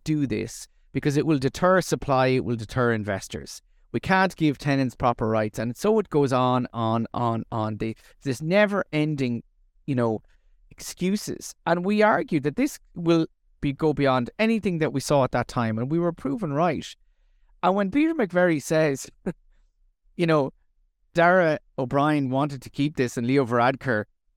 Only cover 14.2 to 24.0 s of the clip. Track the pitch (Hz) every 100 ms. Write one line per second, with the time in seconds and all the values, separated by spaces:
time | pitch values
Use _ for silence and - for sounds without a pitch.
14.2 | 120 - 220 226 202 165 147 139 - 147
15.2 | 127 123 - 127 113 110 131 165 170 170
16.2 | 262 262 170 139 175 143 - - _ _
17.2 | _ _ _ _ 180 202 196 277 320 330
18.2 | 190 180 180 151 - 160 156 135 - -
19.2 | - - _ _ _ _ _ _ _ -
20.2 | 170 156 135 - _ _ _ _ _ 170
21.2 | 170 185 165 151 - - 127 139 147 151
22.2 | 131 131 143 135 - - 147 151 123 -
23.2 | 120 139 117 120 120 135 135 107